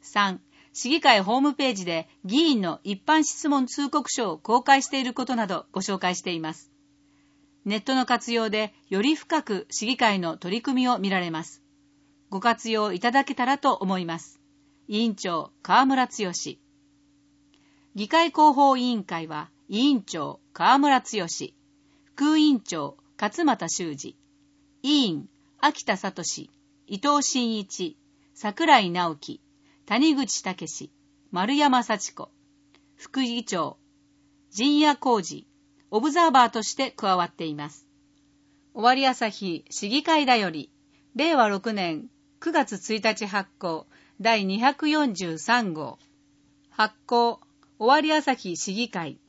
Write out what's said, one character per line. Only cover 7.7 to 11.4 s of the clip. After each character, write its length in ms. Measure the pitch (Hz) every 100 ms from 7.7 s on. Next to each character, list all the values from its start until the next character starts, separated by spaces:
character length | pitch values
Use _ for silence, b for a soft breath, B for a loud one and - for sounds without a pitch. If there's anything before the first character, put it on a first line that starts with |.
| 208
ッ 40 |
ト 140 | 208
の 100 | 262
活 300 | 247 247 -
用 160 | 233 220
で 240 | 214 208 b b
よ 100 | 190
り 140 | 240
深 280 | 311 - 311
く 240 | - 196 -
市 160 | - 220
議 100 | 254
会 240 | 240 196
の 160 | 170 160
取 200 | 175 220
り 60 |
組 200 | 285 254
み 60 | 254
を 100 | 233
見 100 | 196
ら 120 | 185
れ 100 | 175
ま 120 | 160